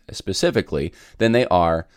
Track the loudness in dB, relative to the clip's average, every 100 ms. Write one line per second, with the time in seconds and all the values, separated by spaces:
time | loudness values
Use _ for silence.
0 | -20 -14 -8 -4 -2 -2 -2 -6 -6 -10
1 | -20 -2 2 2 2 2 2 0 -4